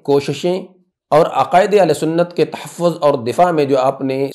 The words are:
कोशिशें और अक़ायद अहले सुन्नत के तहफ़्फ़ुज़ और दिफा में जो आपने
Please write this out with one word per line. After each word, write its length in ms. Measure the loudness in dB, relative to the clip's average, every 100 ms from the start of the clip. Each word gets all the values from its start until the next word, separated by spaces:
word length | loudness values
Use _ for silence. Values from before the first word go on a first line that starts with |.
कोशिशें 640 | 0 0 0 -6 -4 -4 -6 _ _ _ 0
और 140 | 2 2 0
अक़ायद 380 | 2 2 4
अहले 200 | 2 2
सुन्नत 400 | 0 -2 -2 -2 -2
के 80 | -4
तहफ़्फ़ुज़ 480 | -4 -14 -4 -4 0
और 260 | 0 0
दिफा 280 | -2 2 2
में 140 | 2 0
जो 80 | 2
आपने 520 | 0 -2 -4 -4 -4